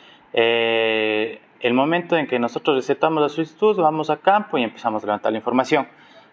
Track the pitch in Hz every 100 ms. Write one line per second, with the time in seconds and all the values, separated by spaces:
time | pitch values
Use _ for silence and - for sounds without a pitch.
0 | - - _ 120 117 117 113 113 113 110
1 | 107 107 110 - _ - 120 123 143 170
2 | 170 170 135 123 120 151 - 131 123 139
3 | 160 160 147 156 156 - 214 190 156 156
4 | 151 151 - 208 202 151 113 - 117 107
5 | 104 104 110 110 120 123 127 151 131 -
6 | - - -